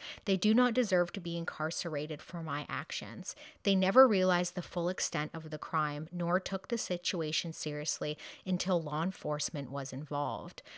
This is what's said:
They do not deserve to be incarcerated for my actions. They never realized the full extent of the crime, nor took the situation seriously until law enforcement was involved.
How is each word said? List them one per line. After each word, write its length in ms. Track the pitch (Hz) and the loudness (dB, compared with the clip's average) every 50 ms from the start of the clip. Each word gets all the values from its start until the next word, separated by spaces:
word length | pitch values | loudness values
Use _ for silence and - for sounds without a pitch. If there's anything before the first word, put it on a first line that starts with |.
| - - - - - | -8 -12 -14 -6 0
They 120 | - 196 | 0 2
do 180 | 185 - 214 220 | 4 6 6 6
not 200 | 240 247 247 226 | 6 6 6 4
deserve 380 | 254 240 185 190 175 175 180 - | 2 2 4 4 2 2 2 0
to 80 | 190 | -6
be 160 | 170 175 170 | -6 -4 -4
incarcerated 840 | 170 165 - - - 156 160 170 - - 170 156 143 147 139 156 147 | -4 -4 -4 -4 -4 -2 -2 -2 -2 -2 -2 -2 -4 -4 -4 -6 -8
for 220 | - - - 170 165 | -8 -8 -8 -6 -4
my 240 | 156 143 147 147 - | -4 -4 -4 -4 -4
actions. 680 | 139 131 156 - - - - 98 113 - 185 - - - - - - _ - | -6 -6 -6 -6 -8 -8 -8 -8 -10 -8 -8 -8 -8 -10 -12 -20 -12 _ 0
They 140 | 202 196 | 2 4
never 320 | 190 185 185 196 247 262 247 | 4 4 6 8 8 8 8
realized 480 | 214 185 185 185 180 175 180 - - | 8 6 4 4 4 4 2 0 -2
the 60 | 185 - | -4 -6
full 260 | - - 180 170 175 | -4 -4 -2 -2 -2
extent 440 | 185 - - - - 156 151 151 - | 0 0 -2 -2 0 -2 -2 -2 -4
of 160 | 165 156 156 | -8 -8 -8
the 80 | 156 151 | -8 -8
crime, 500 | - - - 160 151 147 147 147 156 - | -8 -4 -2 0 0 0 -2 -4 -6 -6
nor 300 | 175 175 175 170 175 185 | -4 -2 0 2 2 2
took 260 | 185 - 196 185 - | 2 0 -4 -6 -4
the 120 | - 240 220 | -2 -2 -2
situation 720 | - - 180 170 - - - 170 156 151 156 - - 170 160 | 0 0 -2 -2 -2 -2 -2 0 0 0 -2 -2 -2 -4 -4
seriously 640 | - - 156 147 147 147 - - - 160 151 151 - - - - - - | -4 -4 -4 -4 -4 -2 -2 -2 -2 -2 -4 -4 -6 -8 -16 -16 -8 -2
until 380 | 185 185 175 - 185 185 170 160 | 0 0 0 2 2 2 2 2
law 220 | 147 147 156 165 | 0 -2 0 0
enforcement 640 | 185 185 - - 156 151 147 - - - 147 143 - | -2 -2 -4 -2 -2 -2 -2 -2 -2 -4 -4 -6 -4
was 220 | 135 139 139 - - | -4 -6 -6 -4 -6
involved. 720 | 131 151 - 151 143 147 131 113 87 85 180 - - - - - | -6 -6 -4 -2 -2 0 -2 -2 -4 -6 -10 -12 -14 -16 -18 -18